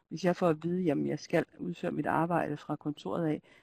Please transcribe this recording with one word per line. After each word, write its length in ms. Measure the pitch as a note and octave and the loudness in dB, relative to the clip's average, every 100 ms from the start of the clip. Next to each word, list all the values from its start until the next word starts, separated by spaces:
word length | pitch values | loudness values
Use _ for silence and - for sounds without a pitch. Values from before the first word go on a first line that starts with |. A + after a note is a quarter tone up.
| _ | _
Hvis 160 | D#3+ | -2
jeg 120 | F3+ F3+ | 0 4
får 120 | F3+ | 4
at 160 | D#3 | 2
vide, 180 | E3+ F3+ | 0 0
jamen, 240 | F3 C#3+ C#3+ | 2 2 0
jeg 120 | C#3+ | -2
skal 260 | - E3 - - | 0 0 0 -4
udføre 340 | F3 F3 F3 | -8 -4 -4
mit 140 | D3+ D3+ | -2 0
arbejde 500 | - E3+ E3 D3+ D3 | 2 2 2 0 -4
fra 200 | - D3+ | -6 -6
kontoret 500 | D3+ D3 F#3 G3 E3 | -4 -6 -4 -2 0
af, 160 | D3+ - - | -2 -6 -20